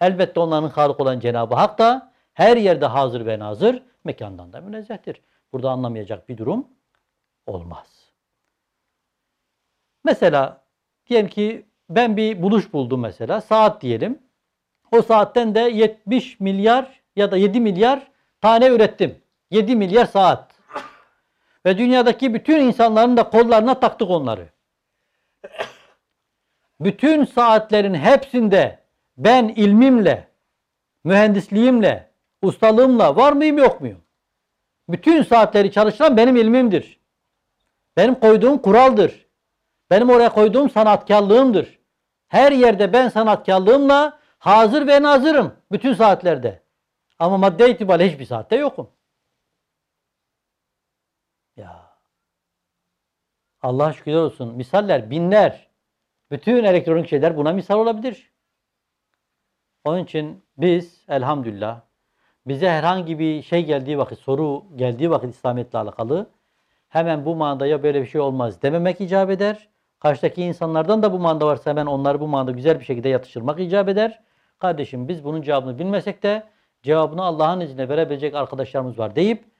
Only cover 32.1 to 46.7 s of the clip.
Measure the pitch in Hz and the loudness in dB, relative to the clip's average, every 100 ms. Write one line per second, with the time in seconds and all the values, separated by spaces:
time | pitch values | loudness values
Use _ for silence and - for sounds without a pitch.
32.1 | _ _ _ 190 - 220 220 262 233 160 | _ _ _ -4 0 2 4 4 4 4
33.1 | 151 277 285 311 294 247 - 127 90 _ | 4 4 4 0 2 2 0 -8 -14 _
34.1 | _ _ _ _ _ _ _ - 175 311 | _ _ _ _ _ _ _ -10 -2 2
35.1 | 330 214 233 208 208 196 202 214 208 311 | 2 4 4 4 2 0 0 0 2 2
36.1 | 220 247 247 220 254 247 156 - _ _ | 4 4 4 2 2 2 0 -4 _ _
37.1 | _ _ _ _ _ _ _ _ - 226 | _ _ _ _ _ _ _ _ 0 0
38.1 | 247 220 214 240 285 196 220 262 214 160 | 4 4 6 4 2 4 6 6 4 0
39.1 | - _ _ _ _ _ _ - 190 247 | -2 _ _ _ _ _ _ 0 2 4
40.1 | 240 233 214 214 247 285 - 214 208 - | 4 4 4 2 2 0 2 2 2 2
41.1 | 208 196 233 269 190 - _ _ _ _ | 2 4 4 4 2 -2 _ _ _ _
42.1 | _ _ 202 277 269 240 196 196 240 247 | _ _ 2 4 6 4 4 2 2 2
43.1 | 220 220 202 - 190 190 277 277 277 294 | 0 0 0 0 0 4 4 4 2 2
44.1 | - _ _ - 220 220 294 285 285 294 | -4 _ _ 2 4 4 2 2 4 4
45.1 | 277 302 294 151 - _ 202 269 185 220 | 2 2 0 -2 -6 _ -4 -2 2 2
46.1 | - 180 147 120 90 _ | 2 0 -2 -4 -10 _